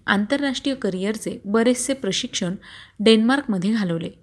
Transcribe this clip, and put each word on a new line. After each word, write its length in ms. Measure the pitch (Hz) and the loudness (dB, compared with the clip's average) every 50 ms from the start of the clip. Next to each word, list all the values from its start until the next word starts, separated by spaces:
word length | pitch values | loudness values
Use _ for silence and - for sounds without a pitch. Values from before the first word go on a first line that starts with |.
| _ | _
आंतरराष्ट्रीय 680 | - 214 202 208 208 285 277 285 277 254 - - 285 269 | 0 0 2 2 0 -2 -2 0 -2 -4 -2 -4 -4 -4
करिअरचे 640 | 262 - 202 185 185 185 202 220 214 - 175 - - - | -2 -4 -4 -4 -2 -4 -4 -4 -4 -6 -8 -8 -8 -8
बरेचसे 500 | 196 202 226 226 240 247 247 - - 269 | -2 0 2 4 4 2 2 0 -4 -4
प्रशिक्षण 600 | 269 - 196 185 - - 247 - - 196 175 185 202 - - - - - - _ _ | -2 -2 -4 -4 -4 -6 -6 -6 -4 -4 -4 -6 -8 -12 -18 -20 -20 -20 -20 _ _
डेन्मार्कमध्ये 720 | 208 220 226 220 220 233 262 285 285 - 208 185 170 202 220 | 4 6 6 6 6 4 2 0 0 -2 -2 -2 0 0 0
घालवले 380 | 226 208 175 170 165 165 170 - - | 0 0 0 -2 -4 -4 -8 -12 -16